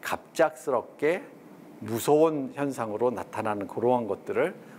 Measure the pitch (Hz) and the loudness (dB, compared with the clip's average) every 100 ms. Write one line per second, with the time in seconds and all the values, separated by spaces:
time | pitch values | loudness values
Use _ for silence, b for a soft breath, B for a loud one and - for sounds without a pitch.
0 | - - - - 160 156 - 123 - - | -6 -6 -8 2 2 2 -2 0 -2 -2
1 | 147 180 - - - - - - 107 113 | 0 0 -4 -18 -20 -20 -20 -14 -6 -4
2 | 127 147 160 156 131 131 143 127 117 104 | 2 6 6 4 -4 -4 -4 -2 -4 0
3 | 120 113 87 - 110 104 95 - 117 123 | 0 0 -8 -4 -4 -2 -4 0 2 2
4 | 113 95 - 101 156 - B | 2 -4 -2 0 0 -2 B